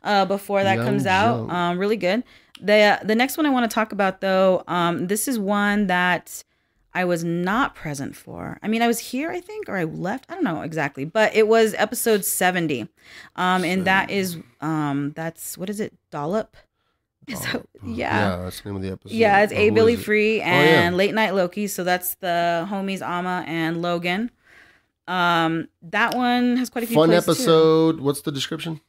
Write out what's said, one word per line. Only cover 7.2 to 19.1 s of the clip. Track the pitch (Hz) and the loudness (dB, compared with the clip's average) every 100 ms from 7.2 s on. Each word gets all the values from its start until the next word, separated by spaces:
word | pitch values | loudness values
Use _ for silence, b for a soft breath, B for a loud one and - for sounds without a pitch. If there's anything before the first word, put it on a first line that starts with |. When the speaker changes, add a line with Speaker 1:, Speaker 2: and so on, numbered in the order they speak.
Speaker 1:
not | 170 170 180 220 277 | -2 -2 -2 -2 -2
present | - 160 143 131 - | -4 -10 -8 -10 -12
for. | - 85 - - | -16 -12 -12 -8
I | - | -4
mean, | 226 | 0
I | 233 | 0
was | 226 | 0
here, | - 254 320 | -4 -6 -6
I | 359 | -8
think, | 359 427 403 | -10 -12 -8
or | 196 | -4
I | 165 | -4
left. | 156 170 247 - | -4 -6 -8 -10
I | 359 | -6
don't | |
know | 262 151 | -4 -4
exactly, | 113 160 143 - 147 | -6 -4 -6 -6 -4
but | 220 214 | 0 2
it | 208 214 | 4 4
was | 226 220 - | 6 4 2
episode | 214 240 233 214 208 | -2 -2 0 0 0
seventy. | - 185 180 160 127 107 _ B B B - | 0 0 0 -2 -4 -8 _ B B B -4
Um, | 185 185 | 0 0
and | 170 185 180 | 0 0 2
that | 190 - | 2 2
Speaker 2:
Seventy. | 202 | -2
Speaker 1:
is, | 185 165 - _ | -4 -8 -14 _
um, | 151 156 147 139 143 151 | -4 -2 -2 -2 -4 -6
that's, | 165 - - - | -10 -10 -14 -10
what | 185 | -8
is | 208 | -6
it? | 208 _ _ | -8 _ _
Dollop? | 156 147 214 - - _ _ _ _ _ _ - | -8 -4 -4 -4 -16 _ _ _ _ _ _ -14
Is | 196 | -10
that, | 127 | -8
Speaker 2:
Dollop. | 247 - - - | -8 -10 -16 -12
Speaker 1:
yeah. | |
Speaker 2:
Yeah, | 226 - 80 98 90 | -6 -2 0 0 -2
that's | 90 - | -8 -10
the | 104 | -10
name | 98 | -6
of | |
the | 95 | -6
episode. | 95 - | -8 -8